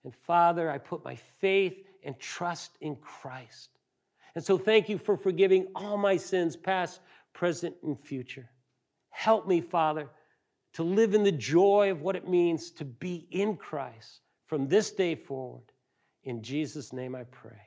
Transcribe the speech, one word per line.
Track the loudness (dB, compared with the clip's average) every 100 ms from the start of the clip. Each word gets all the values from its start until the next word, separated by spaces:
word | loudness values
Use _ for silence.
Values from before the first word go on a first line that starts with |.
And | -18
Father, | -14 2 4 4 4 -2
I | -4
put | -8 -10
my | -10 -14 -16 -2
faith | 2 4 2 -4 -20 _
and | -12 -12
trust | -12 -6 -6 -6 -12 _
in | -10
Christ. | -10 -14 -16 -14 -16 -18 -20 -20 _ _ _ _ _ _
And | -8
so | 0 2
thank | 6 4 4
you | -4
for | 0 0
forgiving | 0 4 6 6 2
all | -8 -6 0
my | 2
sins, | 0 0 0 0
past, | -2 -2 -2 -4 -10 _ -20 _
present, | -4 -2 -2 -8 -8
and | -8 -8
future. | -8 -10 -10 -16 -20 _ _ _ _ _ _
Help | -4 2 2 2
me, | 0
Father, | 2 0 0 -2 -8 _ _ _ _ _ _
to | -6
live | 0 2 4
in | 4
the | 2
joy | 0 2 4 6 6 2
of | 0
what | -4
it | -6
means | 0 2 4 0 -6
to | -12
be | -14 -8 -8 -8 -6
in | -2 -2 -4
Christ | -8 -10 -10 -14 -20 -20 _ _
from | _ -4 2
this | 2 2
day | -2 -2
forward. | -2 -8 -10 -10 -16 _ _ _ _ _ _
In | -10 -10
Jesus' | -6 -6 -6 -8 -12
name | -10 -10
I | -10
pray. | -14 -20 -20 -20